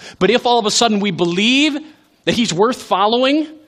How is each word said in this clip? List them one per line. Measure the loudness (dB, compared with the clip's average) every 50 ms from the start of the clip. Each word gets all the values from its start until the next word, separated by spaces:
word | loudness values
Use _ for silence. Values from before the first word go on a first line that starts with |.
| -20 -20 -4
But | 0 2 2
if | 2 2 2
all | 2 0
of | 2 0
a | 0
sudden | 0 0 0 0 0 0
we | -2 -4
believe | -2 -2 -2 -2 0 0 0 2 2 2 2 0 -2 -4 -10 -14 -20 _ _ _ _ _ _
that | -2 -2
he's | 0 -2 -2 0
worth | 0 0 0 0 -4
following | -4 -4 -2 0 0 0 2 2 2 2 0 0 -2 -4 -10 -18 -20